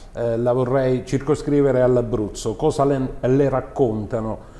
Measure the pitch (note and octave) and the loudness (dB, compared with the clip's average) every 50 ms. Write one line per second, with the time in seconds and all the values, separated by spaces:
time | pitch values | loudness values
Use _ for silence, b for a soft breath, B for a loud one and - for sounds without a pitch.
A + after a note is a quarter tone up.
0 | B B B A2+ A#2+ A#2+ A#2 A#2 A#2+ B2 A#2+ C3 B2+ B2 C3+ C#3 C3 C3 B2+ B2 | B B B -4 -4 -2 -2 0 0 0 2 2 0 0 0 0 2 2 0 -2
1 | - - C#3 C3 C3+ - D3+ C#3+ - C#3+ C#3+ C#3+ C#3 C3+ B2+ B2+ B2+ B2 B2+ B2 | -2 -2 -4 -2 0 0 -2 0 0 0 2 2 4 4 4 4 4 4 4 2
2 | A#2+ A2+ A#2+ A2 G#2 F#2+ - - - A2+ G#2+ - D#3 D#3 - - C3+ C#3+ C#3+ C3+ | 2 0 -2 -2 -2 -4 -6 -6 -6 -6 -4 0 0 0 2 2 2 2 2 0
3 | C3 B2+ - - - B2 C3 C#3 C#3+ C3+ C3 B2+ A2+ - - - C3+ A#2 G#2+ G#2+ | -2 -4 -6 -2 0 2 4 4 4 2 0 -2 -4 -4 -2 0 0 0 0 -2
4 | G#2+ G2 B2 A2+ A2 A2 G#2 - B B B | -4 -4 -4 -4 -4 -4 -6 -8 B B B